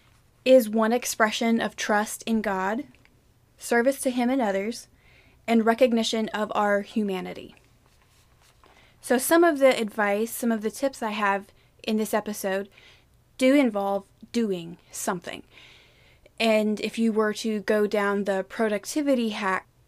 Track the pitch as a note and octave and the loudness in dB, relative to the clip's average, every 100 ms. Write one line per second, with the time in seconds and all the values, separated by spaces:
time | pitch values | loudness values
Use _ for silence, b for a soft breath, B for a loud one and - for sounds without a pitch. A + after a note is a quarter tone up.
0 | b b _ _ B3+ C4 G#3+ A3 A3 A#3+ | b b _ _ 6 6 6 0 0 0
1 | - - G#3+ - A#3 A3+ - - - G#3 | -2 0 0 0 0 0 -2 -6 -2 -2
2 | G#3+ - - A3+ G#3 F#3+ F#3+ A3+ D4 - | -2 -6 -4 -2 -2 -4 -4 -6 -8 -18
3 | _ _ _ _ _ _ - A#3 A#3+ C4+ | _ _ _ _ _ _ -2 0 2 0
4 | C4+ B3 A#3+ C4+ G#3+ G3 G#3 A#3+ - b | -4 0 0 0 0 -2 -4 -8 -14 b
5 | b b b b - A#3 A3 A3+ B3+ A3+ | b b b b 0 2 4 4 4 2
6 | A3 A3+ A3 G#3 G#3+ - G#3 G3+ G3+ A3 | 0 -2 -4 -4 -4 0 2 0 -2 -4
7 | G3+ F#3 F3+ F3+ - - _ _ _ _ | -4 -4 -8 -12 -16 -20 _ _ _ _
8 | _ _ _ _ _ _ b b b b | _ _ _ _ _ _ b b b b
9 | - B3 - E4 E4+ C#4+ C4+ A#3 A3 A3+ | -2 0 4 4 4 6 4 4 -2 -2
10 | G3+ G#3 A3+ - A#3+ A3+ G#3+ - C#4 C4+ | 0 0 -2 -4 -2 -2 -4 -4 -6 -4
11 | A3 G#3 G3+ G3 G3+ b b b - G#3+ | -8 -2 0 0 -4 b b b -4 -2
12 | G#3+ A3 G#3 G#3 G3 F#3+ G3+ b b b | 0 -2 -4 -6 -4 -4 -6 b b b
13 | b _ _ - C4 C#4+ B3+ G3+ G3 G3 | b _ _ 0 4 6 4 0 -2 -4
14 | - _ - A#3 A3 F3+ E3+ F3 _ - | -6 _ -6 -4 -2 -4 -8 -16 _ -10
15 | - F3+ - - - b b b b b | -6 -6 -8 -14 -16 b b b b b
16 | b b b - A3+ G#3+ G#3+ G#3 G#3+ A3+ | b b b -2 2 4 2 -2 -4 -2
17 | A3+ G#3+ G#3+ G#3+ A3+ G#3+ F#3+ G#3+ G#3 G#3 | 0 2 0 -2 -4 -4 0 2 2 0
18 | G3+ G3+ G3+ F#3+ F#3+ - A3 G#3 - D#4 | 0 0 -2 -2 -4 -2 -2 -2 -4 -2
19 | C#4+ B3+ A3+ G#3 G3+ F#3 - _ | 0 0 0 -4 -4 -4 -6 _